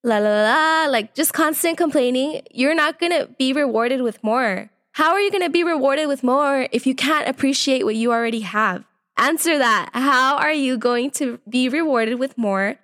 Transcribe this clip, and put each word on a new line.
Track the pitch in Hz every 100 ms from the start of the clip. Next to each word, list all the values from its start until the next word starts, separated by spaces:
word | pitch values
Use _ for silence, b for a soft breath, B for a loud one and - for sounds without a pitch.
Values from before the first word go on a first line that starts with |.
la, | 240 214
la, | 214
la, | 208
la, | 214 285 320 320 311
like, | 240 214
just | - 320
constant | - 311 311 339 330
complaining, | 330 302 247 254 277 - -
you're | - 269
not | 330 302 320
gonna | 339 330 - 247
be | 262
rewarded | 269 285 220 240 262
with | 240 -
more. | 214 240 233 190 - _ _
How | - 311
are | 381
you | 403
gonna | 392 349
be | 339
rewarded | 349 311 269 277 311
with | 269
more | 254 269 285 277 -
if | 240
you | 269
can't | 262 269 302 -
appreciate | 262 269 269 285 262
what | 208
you | 220 233
already | 233 233 233
have? | 190 208 214 180 - _ _ -
Answer | 254 320 339 294
that. | 240 208 -
How | 240 269 254 262 285
are | 302
you | 311 269 254
going | 247 240 269
to | - 269 240 -
be | 247 254
rewarded | 294 320 247 226 240
with | 269 247
more? | 214 196 196 277